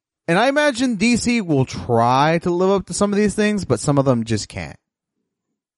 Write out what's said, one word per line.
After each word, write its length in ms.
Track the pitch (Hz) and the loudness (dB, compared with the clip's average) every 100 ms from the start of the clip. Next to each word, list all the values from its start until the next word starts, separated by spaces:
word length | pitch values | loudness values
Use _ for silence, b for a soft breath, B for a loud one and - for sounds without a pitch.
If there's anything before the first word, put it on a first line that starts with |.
| _ _ - | _ _ -2
And 100 | 175 | 0
I 100 | 262 | 2
imagine 460 | 285 294 233 262 | 2 0 0 -2
D 220 | 196 233 233 | 0 0 0
C 240 | 240 233 | 0 -2
will 240 | 175 139 127 | 0 0 0
try 720 | 101 90 113 120 131 151 170 | -4 -2 2 4 4 2 0
to 120 | 180 | 0
live 200 | 175 185 | 0 2
up 160 | 196 - | 0 -2
to 80 | |
some 180 | 170 202 | -2 0
of 60 | 202 | 2
these 160 | 208 | 0
things, 300 | 202 208 208 170 | 0 -2 -2 -2
but 140 | 117 | -2
some 180 | 151 143 | 0 2
of 60 | 135 | 2
them 180 | 117 | 0
just 240 | 110 107 - | 0 -4 -4
can't. 300 | 95 78 - _ _ _ _ _ _ _ _ _ | -12 -12 -16 _ _ _ _ _ _ _ _ _